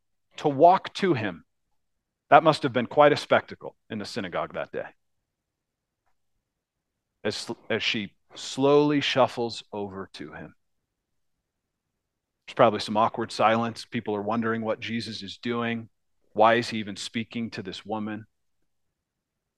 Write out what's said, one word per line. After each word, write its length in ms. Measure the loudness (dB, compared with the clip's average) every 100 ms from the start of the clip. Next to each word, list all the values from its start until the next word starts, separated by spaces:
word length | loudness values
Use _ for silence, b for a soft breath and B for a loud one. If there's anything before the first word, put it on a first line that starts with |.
| _ _ _ -6
to 100 | -2
walk 440 | 6 6 6 0
to 200 | -2 0
him. 300 | 0 -2 -8 -16 _ _ _ _ _ _ _ _
That 120 | 6
must 220 | 8 4
have 80 | 0
been 140 | 0 2
quite 260 | 6 6
a 40 | 6
spectacle 600 | 2 0 0 -10 -14 -16 -12
in 100 | -10
the 60 |
synagogue 500 | -8 -8 -6 -6 -6
that 180 | -8 -8
day. 160 | -10 -12 -16 _ _ _ _ _ _ _ _ _ _ _ _ _ _ _ _ _ _ _ _ _ _
As, 260 | -6 -6 -8 -12 -6
as 140 | -4
she 320 | -2 -4 -6 -12 _
slowly 680 | -16 -10 0 4 4 4 0
shuffles 640 | 0 2 2 0 -8 -8 -12
over 380 | -10 -8 -10 -14
to 180 | -14 -16
him. 240 | -14 -18 _ _ _ _ _ _ _ _ _ _ _ _ _ _ _ _ _ _ _ -6
There's 80 | 4
probably 240 | 4 4
some 160 | -2 0
awkward 340 | 0 0 -6
silence. 540 | 0 2 2 -2 -8
People 320 | -10 -8 -6 -6
are 40 |
wondering 420 | -4 -2 -2 -4
what 180 | -4 -6
Jesus 420 | -6 -8 -8 -12
is 160 | -14 -10
doing. 500 | -6 -4 -4 -6 -10 _ _ _ _
Why 220 | 4 4
is 160 | 4 0
he 80 | -6
even 160 | -8 -10
speaking 540 | -8 -8 -8 -8 -8
to 120 | -10
this 240 | -12 -12 -8
woman? 400 | -8 -6 -10 -14 _ _ _ _ _ _ _ _ _ _ _ _